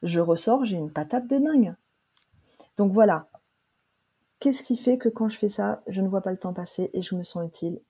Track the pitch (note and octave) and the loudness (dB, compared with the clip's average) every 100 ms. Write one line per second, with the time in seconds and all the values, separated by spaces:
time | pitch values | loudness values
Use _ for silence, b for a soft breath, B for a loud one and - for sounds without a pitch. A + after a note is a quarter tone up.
0 | F3 E3+ E3+ E3 - B3 B3 F#3 D3+ D3+ | -2 0 2 2 4 2 2 -2 -4 -6
1 | D3+ B3 A#3+ C#4 D4 D4+ G3+ F3 _ _ | -4 -4 0 0 4 4 2 0 _ _
2 | _ _ _ _ b b b - G3+ F#3+ | _ _ _ _ b b b 0 2 6
3 | G#3+ D#3+ - - _ _ _ _ _ _ | 6 4 -2 -20 _ _ _ _ _ _
4 | _ _ _ _ C#4 C4 - A#3+ - B3+ | _ _ _ _ 0 0 -2 -2 2 2
5 | A#3 A3 A3 G#3+ G#3 G3+ G3+ G#3+ - F#3+ | 2 0 -4 0 -4 -2 -4 -4 -6 -2
6 | F#3+ G3 F#3+ F#3 F#3 F3+ F3 - F#3 - | 0 0 -4 -6 -6 -8 -10 -6 -4 -4
7 | F3+ F3+ F3 F3 E3+ - E3+ F3 _ | -4 -6 -6 -8 -8 -6 -6 -6 _